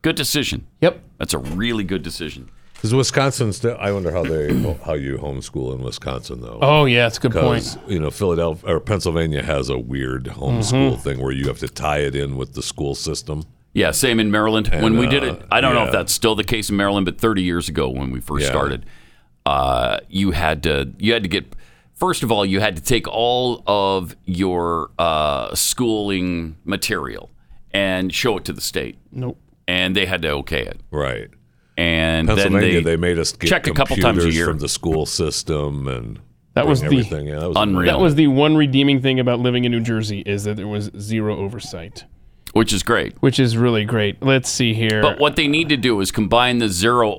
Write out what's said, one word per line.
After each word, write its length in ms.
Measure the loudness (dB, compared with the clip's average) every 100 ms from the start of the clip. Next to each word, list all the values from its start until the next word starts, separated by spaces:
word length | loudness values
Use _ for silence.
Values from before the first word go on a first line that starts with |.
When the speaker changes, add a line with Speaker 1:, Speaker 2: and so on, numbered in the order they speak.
Speaker 1:
Good 140 | 0 0
decision. 500 | 0 0 -2 -4 -10 _
Speaker 2:
Yep. 200 | 2 2 -16 -10
Speaker 1:
That's 160 | -4
a 40 | -4
really 460 | -4 -2 -2 -2
good 180 | -2 -4
decision. 480 | -4 -8 -10 -10 -18 -20 -20 -6
Speaker 3:
Does 140 | 0
Wisconsin 580 | 2 2 2 0 0 -2
still? 240 | 0 -4 -2
I 100 | -4
wonder 220 | -2 -2
how 100 | -2
they, 320 | 0 0 0 0 0 -4
<coughs> 60 | -4
how 80 |
you 240 | -4 -2 -6
homeschool 560 | -6 -8 -8 -6 -6
in 80 | -6
Wisconsin, 580 | -8 -8 -6 -8 -8 -12
though. 200 | -12 0
Speaker 2:
Oh, 220 | 4 6
yeah, 180 | 6 4
that's 160 | 2 2
a 40 |
good 100 | 0
point. 320 | 2 2 2
Speaker 3:
'Cause, 140 | -2 -10 -4
you 100 | -2
know, 100 | -2
Philadelphia 640 | -2 0 2 0 -2 -2 -2
or 20 |
Pennsylvania 640 | 0 -2 0 0 0 -2
has 260 | -2 -2 -2
a 80 | -4
weird 500 | -4 -4 -4 -4 -6
homeschool 680 | -6 -2 0 2 2 2
Speaker 2:
Mm-hmm. 80 | 2
Speaker 3:
thing 200 | -4 -2
where 120 | -2
you 160 | -2 -2
have 100 | -4
to 100 | -8
tie 300 | -4 -2 0
it 160 | 0
in 220 | -2 -4 -6
with 180 | -6
the 80 | -8
school 320 | -10 -6 -6
system. 480 | -4 -6 -8 -6 -8 -10 _ _
Speaker 1:
Yeah, 160 | 0 2
same 300 | 2 2 4
in 100 | 4
Maryland. 380 | 2 2 2 2
Speaker 3:
And, 120 | 4
Speaker 1:
When 120 | 4 4
we 120 | 2
did 160 | 2
Speaker 3:
uh, 80 | 0
Speaker 1:
it, 80 | -6 0
I 100 | 2
don't 140 | 4
know 80 | 2
if 40 | 2
Speaker 3:
yeah. 100 | 0
Speaker 1:
that's 140 | 0
still 240 | 0 2 2
the 80 |
case 260 | -2 -2 -2
in 60 | 0
Maryland, 280 | 2 2
but 140 | 0 0
thirty 240 | 0 2
years 260 | 0 0 -2
ago 200 | -2 -2
when 240 | -2 -6
we 80 | -6
first 240 | -4 -2
Speaker 3:
Yeah. 60 | 0
Speaker 1:
started, 360 | 0 -2 -4 -10 -18 -20 -20 _ _
uh, 540 | -2 0 2 0 0 -4 -4
you 220 | 0 0
had 320 | 2 0 0
to, 300 | 0 0 -2 -2
you 120 | 0
had 120 | 0
to 40 | 0
get, 280 | -4 -6 -16 -16 _ _ -2
first 260 | -2 0
of 80 | 0
all, 160 | 2 2
you 140 | 2
had 160 | 0 -2
to 60 |
take 260 | -2 -2 0
all 560 | -2 0 0 0 -2 0
of 480 | 0 2 0 -4 -10
your, 680 | -6 -2 0 0 -2 -2 -4 -2
uh, 520 | 0 2 0 -2 -4 -4
schooling 1000 | -2 0 0 0 0 -2 -2 -4 -6 -10
material 640 | -6 -4 -2 -4 -6 -10 -16 -20 _ -20 -6
and 420 | -2 0 0 -2
show 220 | 0 0 0
it 80 |
to 80 | -4
the 80 | -8
state. 380 | -6 -4 -6 -12 _
Speaker 2:
Nope. 260 | -10 -10 -10 _ _ -4
Speaker 1:
And 280 | 0 0 0
they 100 | 0
had 160 | -2
to 80 | -2
okay 320 | -4 -4 -4
it. 180 | -6 -10 -8
Speaker 3:
Right. 360 | -4 -4 -6 -10 _ _ _ _ -2
Speaker 1:
And 520 | 0 2 2 2 2
then 80 | 2
Speaker 3:
Pennsylvania, 440 | 4 4 4 2
Speaker 1:
they 20 |
Speaker 3:
they 140 | 2 2
made 220 | 2 0
us 100 | -2
get 160 | -2 0
Speaker 1:
check 180 | 0 0
a 40 |
couple 220 | 0 0 2
times 80 |
a 60 | 2 4
Speaker 3:
computers 120 | 2 2
Speaker 1:
year. 100 | 0
Speaker 3:
from 120 | -2
the 100 | -4
school 380 | -4 -2 -2 -2
system 800 | -2 -2 -2 -4 -2 -2 -4 -6
and 320 | -6 -8 -14 -18 _ _
Speaker 2:
That 120 | 0 2
was 140 | 2
Speaker 3:
bring 100 | 4
Speaker 2:
the 60 | 2
Speaker 3:
everything 320 | 2 -4 -6
in. 100 | -6
That 100 | -4
was 60 | -2
Speaker 1:
Unreal. 300 | 0 2 2
Speaker 2:
that 80 | 4
was 140 | 4 6
the 100 | 4
one 280 | 6 4 4
redeeming 440 | 4 4 4 4
thing 200 | 2 2
about 180 | 2 2
living 260 | 0 2
in 60 | 0
New 80 | 0
Jersey 380 | 0 -2 -2 -6 -4
is 160 | -4
that 120 | -4 -6
there 100 | -6
was 240 | -6 -6 -10
zero 380 | -4 -2 -2 -2
oversight. 680 | -6 -8 -12 -12 -14 -16 -20 -20 -20 -20 -2
Speaker 1:
Which 180 | 0 2
is 100 | 0
great. 300 | 2 0 0 0
Speaker 2:
Which 180 | 2 4
is 180 | 2 4
really 260 | 2 2
great. 360 | 0 0 0 0
Let's 260 | 2 2 2
see 240 | 0 0
here. 280 | 2 2 4
Speaker 1:
But 180 | 2 4
what 160 | 2 2
they 100 | 0
need 220 | 0 2
to 80 | 2
do 240 | 2 2
is 100 | 0
combine 480 | 0 4 4 4 2
the 100 | 0
zero 460 | 2 2 4 2